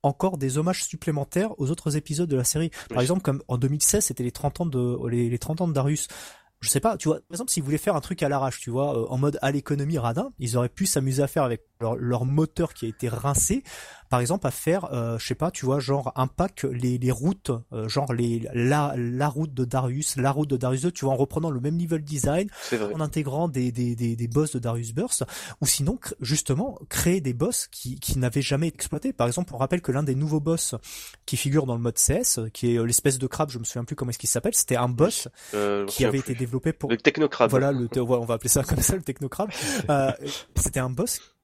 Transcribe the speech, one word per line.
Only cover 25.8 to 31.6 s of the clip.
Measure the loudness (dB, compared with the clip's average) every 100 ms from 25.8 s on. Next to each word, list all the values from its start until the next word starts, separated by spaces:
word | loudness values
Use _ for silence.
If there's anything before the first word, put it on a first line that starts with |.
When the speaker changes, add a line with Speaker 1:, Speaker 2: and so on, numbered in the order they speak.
| 2 0
Speaker 1:
cr-, | -6 -8
justement, | -2 0 2 0 0 -6 -8
créer | 0 2 2
des | 0
boss | 0 0 0 -6
qui, | -8 -8 -6
qui | -2 2
n'avaient | 2 2
jamais | 2 2 0
été | -2
exploités. | -6 -2 -4
Par | 0 0
exemple, | 2 -4
on | -2
rappelle | 0 0
que | 0
l'un | 0
des | 2 0
nouveaux | 2 2
boss | 2 0 -2 -6 -10 -16 -16 -16 -4
qui | -2
figure | 2 2